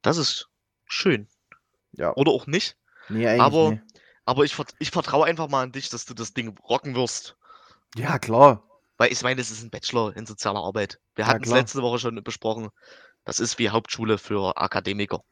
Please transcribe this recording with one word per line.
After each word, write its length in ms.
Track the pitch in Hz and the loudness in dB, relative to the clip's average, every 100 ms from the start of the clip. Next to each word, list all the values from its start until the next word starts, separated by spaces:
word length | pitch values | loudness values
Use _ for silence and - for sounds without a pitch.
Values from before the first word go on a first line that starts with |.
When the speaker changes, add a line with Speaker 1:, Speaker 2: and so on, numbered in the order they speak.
Speaker 1:
Das 160 | - 165 | 0 0
ist 320 | 139 - - _ _ _ _ | -2 -4 -12 _ _ _ _
schön. 400 | - 196 117 104 _ _ - _ _ _ | -2 0 0 -4 _ _ -20 _ _ _
Speaker 2:
Ja. 240 | - 85 | -4 -4
Speaker 1:
Oder 160 | - 151 | 2 2
auch 160 | 127 - | 2 -2
nicht. 280 | 170 - _ _ _ - | -4 -4 _ _ _ -10
Speaker 2:
Nee, 180 | 110 117 | -2 0
eigentlich 140 | 117 | 4
Speaker 1:
Aber, 300 | 131 156 156 | 4 6 2
Speaker 2:
nee. 100 | 107 _ _ _ _ | 0 _ _ _ _
Speaker 1:
aber 200 | - 127 | -4 2
ich 100 | 147 | 2
vert-, 180 | - 143 _ | 0 -10 _
ich 100 | 135 | -4
vertraue 360 | 180 - 143 | -4 0 2
einfach 220 | 156 165 151 | 2 2 -2
mal 120 | 139 | -2
an 80 | 127 | -2
dich, 180 | 135 - | -8 -10
dass 160 | 120 | -12
du 100 | - | -12
das 180 | 113 113 | -10 -8
Ding 240 | - 113 95 - | -8 -8 -12 -2
rocken 280 | 120 143 | -2 0
wirst. 420 | 123 123 - - _ _ - _ _ _ | -2 -2 -4 -12 _ _ -20 _ _ _
Speaker 2:
Ja, 220 | 113 120 135 | -8 -4 -4
klar. 460 | - 117 139 107 _ _ _ _ | 0 8 10 8 _ _ _ _
Speaker 1:
Weil 120 | 120 | 2
ich 100 | 123 | 2
meine, 180 | 123 131 | -4 -4
es 100 | 113 | -6
ist 100 | 110 | -10
ein 60 | 117 | -14
Bachelor 460 | - - 123 107 92 | -10 -2 -2 -2 -6
in 80 | |
sozialer 380 | 110 104 104 101 | -14 -6 -4 -2
Arbeit. 360 | 87 104 101 - _ | -4 -4 -6 -8 _
Wir 120 | - | -2
Speaker 2:
Ja, 40 | 110 | 0
Speaker 1:
hatten's 180 | 113 117 | 2 4
Speaker 2:
klar. 100 | 123 | 2
Speaker 1:
letzte 240 | 123 139 | 2 -2
Woche 160 | 120 120 | -2 -2
schon 240 | 120 110 | -4 -8
besprochen. 460 | 107 - 110 110 107 _ - - - _ | -10 -6 -4 -4 -8 _ -20 -20 -20 _
Das 140 | - - | -8 -4
ist 200 | 117 - | -4 -2
wie 100 | 110 | 0
Hauptschule 480 | 107 - - 113 104 | 0 -2 -6 -2 -2
für 400 | - 104 95 - | 0 -2 -2 -2
Akademiker. 680 | 98 - 95 101 101 82 _ | -2 -2 -4 -4 -4 -6 _